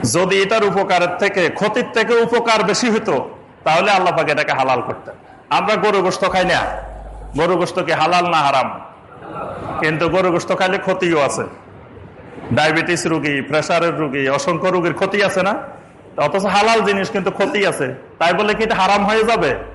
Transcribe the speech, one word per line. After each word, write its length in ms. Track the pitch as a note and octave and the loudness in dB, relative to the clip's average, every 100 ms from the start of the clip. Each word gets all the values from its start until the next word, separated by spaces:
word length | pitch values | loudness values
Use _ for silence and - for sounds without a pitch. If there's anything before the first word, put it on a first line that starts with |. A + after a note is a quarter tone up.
| A#2 | 0
যদি 280 | B2+ F#3 G3 | 0 2 2
এটার 220 | G3 A3 | 2 2
উপকারের 440 | G#3 F#3 F#3+ F3+ F3 - | 2 0 0 2 0 0
থেকে, 300 | G3+ F#3+ E3 | 0 2 0
ক্ষতির 360 | - G#3 B3 - | 0 -2 0 -2
থেকে 200 | A#3 G#3+ | -2 2
উপকার 500 | A#3 A#3 A#3 A#3 A3 | 2 2 2 2 2
বেশি 260 | F#3+ G3+ B3 | 2 0 2
হতো, 400 | G#3+ G#3+ C#3 - - - - | 0 0 -2 -4 -12 -20 -6
তাহলে 280 | - D#3+ G3 | 0 2 4
আল্লাহ 260 | F#3+ F#3 E3 | 2 2 0
পাক 120 | D3+ | 0
এটাকে 220 | D3 D3 | 0 0
হালাল 300 | C#3 C3 B2+ | 0 2 0
করতেন। 320 | A2+ - - - - - - | -2 -10 -12 -18 -20 -20 -2
আমরা 260 | D#3 F#3 G#3+ | 0 2 2
গরু 260 | G3+ G3 | 2 2
গোশত 300 | F3+ F3+ F#3 | 0 0 0
খাই 140 | F#3+ F3+ | 2 2
না, 160 | D3+ G2+ - - - - - - C3 | 2 0 -6 -12 -14 -16 -16 -10 -2
গরু 180 | E3+ F#3 | 0 2
গোশত 240 | F3 - | 0 -2
কি 120 | D#3 | -2
হালাল 380 | D#3 D#3+ F3+ F3 | 0 2 2 2
না 80 | D#3+ | 2
হারাম? 420 | C#3+ C3+ A2+ - - - - - - - - - - D#3+ | 2 2 0 -6 -14 -20 -20 -20 -14 -12 -10 -10 -10 -4
কিন্তু 300 | D#3+ D#3 E3+ | -2 0 0
গরু 220 | E3+ F#3 | 2 2
গোশত 260 | E3+ - F#3 | 0 -2 0
খাইলে 200 | F#3 F#3+ | 0 0
ক্ষতিও 440 | F#3+ F#3 F3 D#3+ | -2 -2 0 2
আছে, 200 | C3+ - G2+ - - - - - - - - - - | 0 -2 -6 -10 -20 -20 -20 -20 -20 -20 -20 -16 -4
ডায়াবেটিস 520 | B2 D#3 D#3+ D#3+ F3 E3+ | 0 2 2 0 -2 0
রোগী, 340 | D#3+ C#3+ C#3+ | -2 -2 -4
প্রেশারের 580 | A#2+ D3+ D3 E3+ E3+ D3 | -2 -2 0 0 0 -2
রোগী, 280 | D#3 C3+ C3+ | -4 -2 0
অসংখ্য 380 | C#3 D#3 E3 F#3 | 0 0 0 0
রোগীর 260 | F3+ E3+ | 0 0
ক্ষতি 300 | D#3+ F#3+ G#3 | 0 -2 0
আছে 200 | G3 F#3 | 0 0
না? 120 | F#3 A#3+ - - - - - - | 0 -2 -8 -16 -20 -20 -14 -2
অথচ 280 | D3+ G3 G3 | 0 0 2
হালাল 360 | G3 G#3+ A3+ | 2 4 4
জিনিস 280 | G3+ G3 F#3+ | 2 0 -2
কিন্তু 220 | G3+ F#3 | -2 -2
ক্ষতি 360 | F#3 G3 G#3 F#3+ | 0 0 2 0
আছে, 280 | - C3 B2+ - - | 0 -4 -6 -16 -2
তাই 140 | E3 | 0
বলে 200 | F3+ G#3 | 2 0
কি 100 | G#3 | 0
এটা 120 | A3 E3 | 0 2
হারাম 300 | F#3+ G3+ G3 | 2 2 2
হয়ে 180 | A3 | 2
যাবে? 320 | G#3+ A3+ D#3 A2+ - | 2 2 0 -2 -8